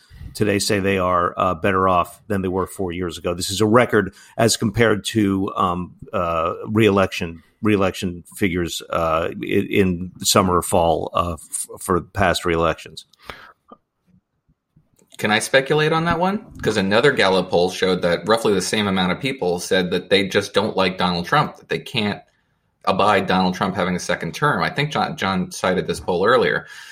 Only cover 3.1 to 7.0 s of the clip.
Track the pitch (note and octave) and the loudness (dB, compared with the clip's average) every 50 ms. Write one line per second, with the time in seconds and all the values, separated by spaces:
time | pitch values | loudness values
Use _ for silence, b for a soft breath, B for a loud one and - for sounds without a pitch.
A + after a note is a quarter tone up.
3.1 | D#2 F2 D2+ F2+ F2 F2 F2 - G2 F#2 A2 G#2+ G#2+ B2 A#2+ - - G#2+ F#2+ F#2 | -6 -6 -4 -4 -4 -4 -4 -4 -2 0 2 4 4 4 4 4 4 2 2 0
4.1 | - b b b b b A#2 A2+ - - - A2 G2 A2+ A#2+ A2 G#2+ G2 - - | -4 b b b b b 2 2 2 0 -2 -2 2 2 2 2 2 0 -2 -4
5.1 | - A2+ G#2 G2 G2 G2 F#2+ - - A2+ G#2 F2+ F2 F2+ F2+ - - - - - | 0 0 2 2 2 0 -2 -2 -2 0 0 0 0 -2 -6 -8 -12 -18 -12 -6
6.1 | - G2+ F2 E2+ E2+ E2 D#2+ E2+ - - G#2 A2+ G#2+ G#2+ A2+ G#2 G2 G2 | -4 -4 -2 -2 -2 -2 -2 -2 -4 -6 -6 -2 2 4 4 6 6 4